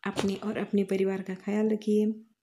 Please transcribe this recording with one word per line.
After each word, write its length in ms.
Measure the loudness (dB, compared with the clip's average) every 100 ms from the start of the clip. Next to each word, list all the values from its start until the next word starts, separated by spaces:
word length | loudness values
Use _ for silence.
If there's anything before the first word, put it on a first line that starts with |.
| -4
अपने 280 | 0 0 -2
और 220 | -4 -4
अपने 260 | 0 0
परिवार 380 | 2 2 0 0
का 140 | -6 -8
ख्याल 340 | -4 0 2
रखिए। 640 | 0 2 2 2 -2 -10 _